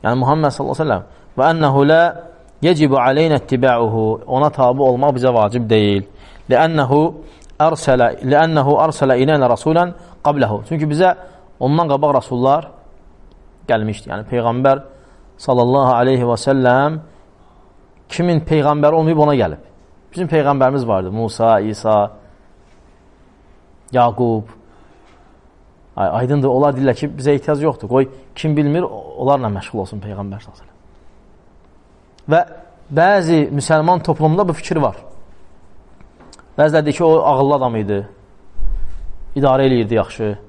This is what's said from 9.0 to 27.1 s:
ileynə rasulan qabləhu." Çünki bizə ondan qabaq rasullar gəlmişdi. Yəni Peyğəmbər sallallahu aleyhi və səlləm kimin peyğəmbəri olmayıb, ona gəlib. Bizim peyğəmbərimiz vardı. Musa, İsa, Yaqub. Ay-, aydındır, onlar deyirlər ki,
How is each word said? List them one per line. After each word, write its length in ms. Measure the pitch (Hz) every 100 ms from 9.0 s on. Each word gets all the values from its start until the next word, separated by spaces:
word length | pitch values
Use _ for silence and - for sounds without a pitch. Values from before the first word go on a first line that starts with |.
| 135 127
ileynə 320 | 135 151 127
rasulan 440 | 120 156 165 180 175 - -
qabləhu." 400 | 143 147 117 104 107
Çünki 180 | 160 151
bizə 280 | 147 185 170 - - - -
ondan 280 | 127 156 165
qabaq 260 | 139 147 143
rasullar 460 | - 123 131 147 156 - - - - - - - - _ -
gəlmişdi. 420 | 113 107 104 -
Yəni 140 | 104 110
Peyğəmbər 560 | 123 117 120 135 135 - - - - - -
sallallahu 540 | - 123 120 135 127
aleyhi 300 | 120 127 127
və 140 | 120 113 -
səlləm 520 | 135 123 127 147 160 160 - _ _ _ _ _ _ _ _ _
kimin 300 | - 175 160
peyğəmbəri 520 | 160 156 147 147 147
olmayıb, 260 | 160 156 156
ona 160 | 147 139
gəlib. 260 | 92 73 - - _ _ _
Bizim 140 | 175 175
peyğəmbərimiz 600 | 160 143 139 131 139 117
vardı. 240 | 98 92
Musa, 480 | 107 113 - 113 107
İsa, 520 | 107 104 110 107 101 - - - _ _ _ _ _ _ _ _ _ _ _ - _ - -
Yaqub. 520 | 127 120 107 120 110 110 - - - - _ _ _ _ _ _ _ _ _ _ -
Ay-, 140 | 95
aydındır, 380 | 85 127 143 135
onlar 280 | 127 143 131
deyirlər 180 | 135 120
ki, 140 | 147